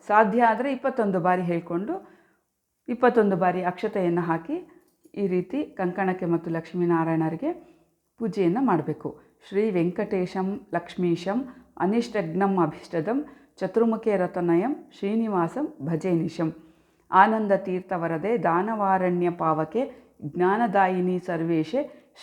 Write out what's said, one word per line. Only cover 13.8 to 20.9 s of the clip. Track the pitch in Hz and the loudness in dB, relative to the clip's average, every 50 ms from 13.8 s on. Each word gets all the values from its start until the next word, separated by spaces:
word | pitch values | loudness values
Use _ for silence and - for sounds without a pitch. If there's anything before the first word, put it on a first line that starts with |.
| 233 233 220 214 220 226 208 | 2 2 0 0 0 0 0
ರತನಯಂ | 190 180 175 - 185 175 170 170 170 196 254 302 - - - - - | 2 0 -2 -2 -2 0 2 4 4 2 0 -2 -4 -8 -18 -12 -6
ಶ್ರೀನಿವಾಸಂ | - 196 214 226 226 220 208 180 165 170 - 247 294 - - - 135 | -4 -2 0 0 0 0 0 0 0 0 -2 -4 -6 -6 -6 -8 -4
ಭಜೆ | 165 165 156 - 185 175 | -4 -2 -2 0 0 0
ನಿಶಂ | 165 160 160 - - 170 156 156 - - - _ _ _ _ _ _ _ _ - | 0 0 -2 -4 -2 -4 -4 -4 -8 -18 -20 _ _ _ _ _ _ _ _ 6
ಆನಂದ | 185 196 220 220 220 214 202 196 | 6 6 6 6 0 2 2 2
ತೀರ್ಥವರದೆ | 190 196 190 185 185 185 - 190 175 165 165 165 160 165 202 240 233 165 | 2 2 -2 -4 -4 -4 -4 -4 -4 -2 -2 -2 -2 -2 -2 -2 0 2
ದಾನವಾರಣ್ಯ | 175 165 175 190 220 226 214 202 196 190 190 185 185 180 175 175 175 | 2 2 2 2 0 -2 0 2 2 2 2 2 0 0 2 0 0
ಪಾವಕೆ | 170 175 170 160 160 151 160 156 - 220 269 269 - - - _ _ _ - | 0 0 0 0 2 0 0 -2 -2 -4 -4 -4 -6 -16 -20 _ _ _ -12
ಜ್ಞಾನದಾಯಿನಿ | 147 143 175 175 185 196 220 240 214 185 202 190 185 | -10 -2 0 2 2 2 2 0 2 4 4 4 4